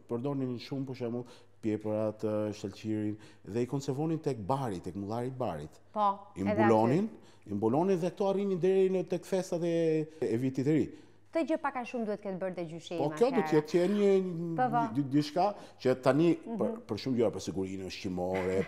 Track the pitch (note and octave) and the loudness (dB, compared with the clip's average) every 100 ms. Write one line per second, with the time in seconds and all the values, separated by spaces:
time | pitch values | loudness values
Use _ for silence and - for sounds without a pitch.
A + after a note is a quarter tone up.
0 | - A#2+ C#3 C#3 C3 A#2+ - C#3 C3+ B2 | -6 -4 -2 -2 -4 -6 -6 -6 -6 -6
1 | A#2 A#2+ A#2+ - - - A2 G#2+ G#2+ G#2+ | -4 -4 -8 -16 -20 -6 -2 -2 0 0
2 | A2 G#2+ A2 G#2+ G#2+ G2+ G2+ - A2 G#2+ | -2 -2 -2 0 -2 -4 -8 -8 -4 -2
3 | G#2+ G#2+ - - - A2 B2+ C#3 C#3 C3+ | -2 -4 -12 -18 -6 -2 -2 -2 -2 -2
4 | D#3+ D#3 D#3 A#2+ F#2+ C#3 B2+ F2+ F#2 F#2 | -2 -2 -2 -4 -2 -2 -2 -6 -6 -8
5 | G2 A#2 B2 B2+ A2+ D#2+ D2+ - - G#3+ | -4 -4 -4 -4 -4 -4 -10 -16 -10 0
6 | G3+ G3 - F3 G2 - G#3+ A3 A#2 D#3 | 0 0 -8 -4 0 4 6 6 6 4
7 | A3 - - - - G2+ A2 C#3 F#3+ F3+ | 0 -6 -20 -20 -8 0 2 4 2 2
8 | F3 - G3 G3 G3+ F#3 F#3 F#3+ F#3+ F#3 | 0 0 0 0 -2 0 2 4 4 2
9 | F3+ F3 - F#3+ F3+ F3 E3+ E3+ E3 D#3 | -2 -6 -2 -2 -2 -2 0 2 2 2
10 | D#3 - A2 A2+ C3 C3 C3+ D#3 - - | 0 -2 0 2 0 0 2 2 2 -4
11 | - - - E4 D4 D#4 C#4 C4 A#3 B3 | -20 -20 -4 -2 0 0 -2 -6 -6 -4
12 | G#3+ G3+ G3+ F#3 F#3 F3+ E3 E3 - F3 | -4 -4 -6 -6 -6 -6 -8 -10 -8 -2
13 | D3 D#3 B3 B3 D#3 D#3 D3+ F3 F3+ G#3 | -2 2 2 4 4 2 4 2 4 4
14 | G3+ F#3+ F#3 E3 E3+ E3+ B3+ A#3 - B2 | 4 4 2 -4 -4 0 2 2 0 -2
15 | C3+ C#3+ D3 F3 G3+ G3+ - - B2+ C3 | 2 2 2 2 0 0 -12 -2 0 4
16 | C3+ C#3 E3+ D#3+ - A3 A2 A3+ - G#2 | 4 6 4 2 -2 -2 -2 -4 -6 -6
17 | C3 B2 G#2+ F#2+ G#2 F#2 F#2+ F#2+ F#2 - | -2 2 2 2 -6 -4 -4 -6 -8 -8
18 | G2 F2+ F2+ F#2+ F#2 F#2+ | -6 -4 -2 0 0 0